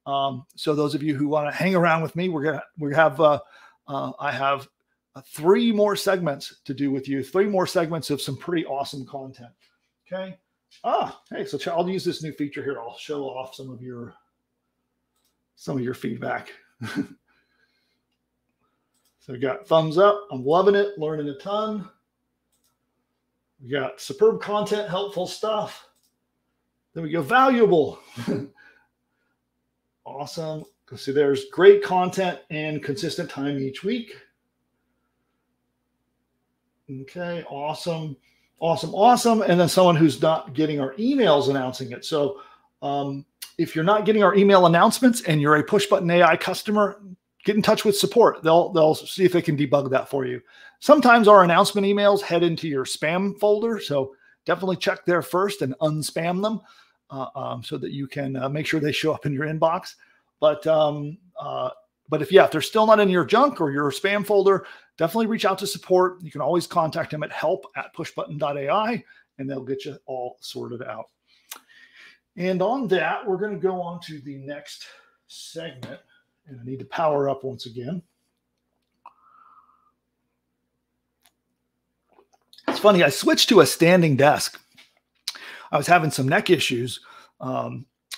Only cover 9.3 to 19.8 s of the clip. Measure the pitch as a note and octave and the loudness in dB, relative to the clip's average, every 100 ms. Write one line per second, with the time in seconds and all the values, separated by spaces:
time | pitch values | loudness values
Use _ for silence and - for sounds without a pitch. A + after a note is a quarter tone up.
9.3 | - A#2+ _ _ _ _ _ _ F#3 F#3+ | -20 -20 _ _ _ _ _ _ -12 -12
10.3 | F3+ _ _ _ _ - F4+ - - - | -16 _ _ _ _ -4 -4 -4 -10 -14
11.3 | - G4+ - - D#3+ F3+ F#3+ F3 D3 D#3 | -12 -8 -8 -4 -2 -2 -4 -4 -6 -8
12.3 | C#3 C#3+ D3 C3 A#2+ A#2 - - D3 C3+ | -8 -10 -8 -10 -10 -12 -14 -10 -10 -8
13.3 | B2+ C3 - C3 A#2+ B2+ A#2+ A#2 - _ | -10 -12 -16 -18 -16 -16 -16 -16 -20 _
14.3 | _ _ _ _ _ _ _ _ _ _ | _ _ _ _ _ _ _ _ _ _
15.3 | _ _ _ - C#3 B2 B2 C#3 B2 B2 | _ _ _ -8 -6 -6 -8 -8 -8 -8
16.3 | A#2+ - - _ - A2+ - - - _ | -10 -12 -20 _ -16 -10 -8 -10 -14 _
17.3 | _ _ _ _ _ _ _ _ _ _ | _ _ _ _ _ _ _ _ _ _
18.3 | _ _ _ _ _ _ _ _ _ - | _ _ _ _ _ _ _ _ _ -16
19.3 | A#2+ C#3 - - D#3+ | -6 -4 -4 0 2